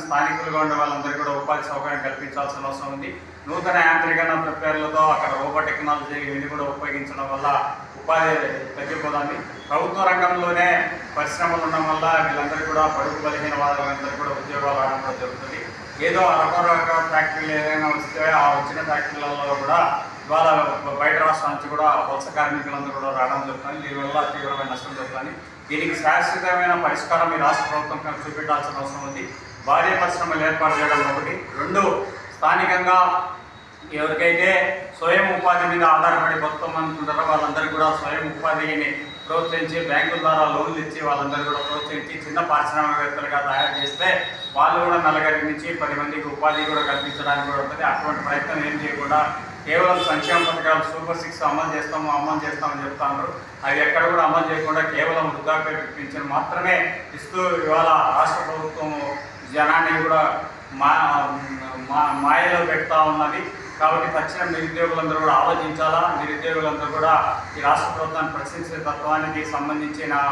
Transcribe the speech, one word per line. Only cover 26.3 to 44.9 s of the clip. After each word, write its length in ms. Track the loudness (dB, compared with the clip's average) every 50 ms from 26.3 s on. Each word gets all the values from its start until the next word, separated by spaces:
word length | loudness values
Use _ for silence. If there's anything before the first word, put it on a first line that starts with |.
| 0 -2 0 0 2 2 2 2 2 2 2
పరిష్కారం 480 | 0 0 -2 0 0 2 2 2 2 2 2
ఈ 20 | 2
రాష్ట్ర 200 | 2 2 2 0 -2
ప్రభుత్వం 300 | -2 -2 -4 -4 -6 -6 -6
కనుక 180 | -8 -8 -8 -10 -10
చూపెట్టాల్సిన 540 | -8 -8 -2 -2 -2 -2 -2 -4 -6 -6
అవసరం 220 | -6 -6 -8 -8 -8 -8
ఉంది. 160 | -8 -8 -10 -10 -12 -14 -16 -16 -16 -8 0 4
భారీ 220 | 4 4 6 4 4 2 2
పరిశ్రమలు 420 | 0 0 0 -2 0 0 0 2 0
ఏర్పాటు 280 | 2 2 2 2 2 2
చేయడం 220 | 2 2 2 2 2 0 -2
ఒకటి. 220 | -2 -4 -6 -6 -8 -10 -10 -8 -6
రెండు, 220 | -4 0 2 2 4 4 2 0 -2 -6 -8 -12 -14 -16 -6 2
స్థానికంగా 640 | 4 4 4 4 4 2 2 2 4 6 6 6 6 6 4 2 -2 -4 -6 -10 -14 -16 -20 -20 -20 -20 -20 -20 -14 -10 -4 -2
ఎవరికైతే 500 | -2 0 0 2 4 4 4 4 4 4 4 4 2 2 0 -4 -8 -10 -8 -2
స్వయం 300 | 2 4 4 4 4 2 2
ఉపాధి 300 | 2 4 4 4 4 2 2
మీద 120 | 2 4 6 6 6
ఆధారపడి 420 | 6 6 4 4 4 2 2 2 0 -2
బతుకమ్మనుకుంటారో 800 | -2 -2 -4 -6 -4 -2 -2 -2 -4 -4 -4 -4 -2 -2 0 2 2
వాళ్ళందరూ 380 | 2 2 2 0 0 -2 -2 -2 0
కూడా 120 | 2 2 2 2 0
స్వయం 240 | -2 -4 -4 -4 -4 -6 -6
ఉపాధిని 540 | -4 -2 -2 0 0 -2 -2 -2 -2 -2 -2 -4 -6 -8 -12 -14 -14 -8 -2
ప్రోత్సహించి, 500 | -2 -2 0 0 -2 -2 -2 -2 -2 -2 -2 0
బ్యాంకుల 300 | 2 2 2 0 0 2 2
ద్వారా 200 | 4 4 6 4 4 2
లోన్లు 260 | 0 0 -2 -2 -4 -6
ఇచ్చి 160 | -6 -6 -4 -2 0
వాళ్ళందరూ 360 | 0 0 0 -2 -2 -2 -2 -2
కూడా 140 | -2 -2 -2 -4
ప్రోత్సహించి 480 | -4 -4 -4 -6 -6 -8 -8 -8 -10 -10 -8
చిన్న 140 | -4 -2 -2 0 2
పారిశ్రామికవేత్తలుగా 880 | 2 2 2 0 0 0 2 2 2 0 0 -2 -4 -4 -4 -2 -2 -2 0 0
తయారు 260 | 0 0 0 0 0 -2
చేస్తే 280 | -4 -4 -2 0 0 2 2 2 0 -4 -8 -10 -10 -4 0 2
వాళ్ళు 200 | 4 4 4 4 2
కూడా 120 | 4